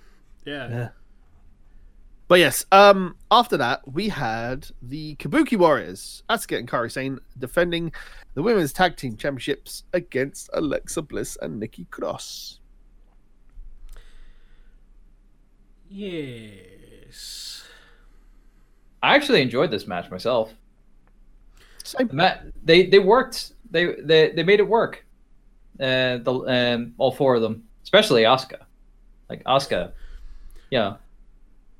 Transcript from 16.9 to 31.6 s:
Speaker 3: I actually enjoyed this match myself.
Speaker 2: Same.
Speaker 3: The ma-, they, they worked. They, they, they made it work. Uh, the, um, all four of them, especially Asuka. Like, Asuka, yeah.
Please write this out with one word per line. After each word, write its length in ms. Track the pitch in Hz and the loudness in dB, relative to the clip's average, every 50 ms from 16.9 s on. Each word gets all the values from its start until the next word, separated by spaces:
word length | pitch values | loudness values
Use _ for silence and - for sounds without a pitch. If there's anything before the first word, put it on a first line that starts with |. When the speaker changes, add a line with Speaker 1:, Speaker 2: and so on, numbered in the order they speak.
| 110 - - - - - - - - - - - - - - - - - - _ - _ - - - - _ - _ - _ - _ _ _ _ _ _ _ _ _ _ | -20 -20 -20 -20 -20 -18 -18 -16 -16 -16 -16 -16 -16 -18 -20 -20 -20 -20 -20 _ -20 _ -20 -20 -20 -20 _ -20 _ -20 _ -20 _ _ _ _ _ _ _ _ _ _
Speaker 3:
I 120 | 123 143 226 | 2 2 4
actually 280 | 294 285 285 240 165 | 4 4 2 2 2
enjoyed 280 | 131 120 113 127 175 175 | 2 0 0 0 0 0
this 160 | 107 95 - | -2 -6 -8
match 240 | 104 90 87 - - | -8 -8 -8 -8 -10
myself. 420 | 92 92 - 117 127 117 110 110 - - _ _ _ _ _ _ _ - _ _ _ _ _ - - _ _ - _ - - _ - - - | -12 -6 -4 -2 0 0 -2 -4 -8 -18 _ _ _ _ _ _ _ -20 _ _ _ _ _ -20 -20 _ _ -20 _ -20 -20 _ -20 -20 -16
Speaker 2:
Same. 240 | - - - 262 220 | -8 -4 -2 -2 -2
Speaker 3:
The 60 | 131 | 0
ma-, 200 | 151 180 185 - - - - - - - | 2 2 2 0 -2 -8 -16 -16 -2 4
they, 220 | 165 165 180 185 | 6 6 6 8
they 120 | - 196 196 | 8 6 6
worked. 540 | 190 185 226 262 262 - - - - - - - - - | 8 8 6 4 4 0 -6 -10 -12 -12 -16 -20 -12 -6
They, 240 | - 165 175 175 - - | -2 -2 0 -2 -2 -4
they, 280 | - 147 160 160 156 - | 0 4 4 6 6 4
they 100 | - 165 | 2 0
made 180 | 165 185 208 208 | 2 4 4 4
it 80 | 202 170 | 4 2
work. 360 | 220 226 170 - - - - _ _ _ _ _ - - _ _ _ _ _ - - - | 2 0 0 -2 -4 -10 -20 _ _ _ _ _ -20 -20 _ _ _ _ _ -20 -10 -6
Uh, 380 | 135 131 131 131 127 127 123 120 | -2 0 0 0 0 0 -2 -2
the, 560 | 117 131 127 127 - 127 127 123 123 120 120 | -2 -2 -2 -2 -2 -2 0 0 0 0 0
um, 200 | 117 120 - - - | -2 -4 -8 -4 0
all 140 | 135 127 | 0 0
four 240 | 127 - 147 131 123 | 2 2 2 2 4
of 60 | 117 | 2
them, 220 | 113 110 110 - - - - _ - | 2 -2 -4 -6 -12 -18 -20 _ -2
especially 380 | - - 208 214 - 139 113 110 | 2 4 4 4 4 4 4 6
Asuka. 380 | 113 135 - - - - - - - _ _ _ _ _ _ _ _ _ _ _ - | 4 4 2 0 -6 -16 -20 -20 -20 _ _ _ _ _ _ _ _ _ _ _ -16
Like, 140 | - - - | -16 -10 -2
Asuka, 480 | - 131 139 - - 110 90 87 - - - - - - - - - - - - - - - - - | 0 0 0 0 -2 -4 -4 -6 -6 -10 -14 -16 -16 -16 -16 -16 -16 -18 -18 -18 -20 -20 -20 -8 -4
yeah. 260 | 135 120 104 98 104 - - - - - - - - - - _ _ _ | -2 -2 -2 -2 -6 -10 -16 -20 -20 -20 -20 -20 -20 -20 -20 _ _ _